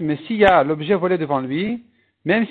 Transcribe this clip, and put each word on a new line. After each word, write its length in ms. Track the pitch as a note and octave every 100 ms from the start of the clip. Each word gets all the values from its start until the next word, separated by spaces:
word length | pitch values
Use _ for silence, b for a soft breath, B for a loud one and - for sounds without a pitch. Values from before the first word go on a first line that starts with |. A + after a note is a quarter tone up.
mais 160 | D#3 D3+ -
s'il 100 | A3
y 100 | G3+
a 180 | F3
l'objet 300 | C#3 D#3 D3+
volé 240 | G3 F3+ F3+
devant 220 | D3+ C#3
lui, 420 | C3 D3 G#3 A#3 - _ _ _
même 220 | D3+ G#3+ A3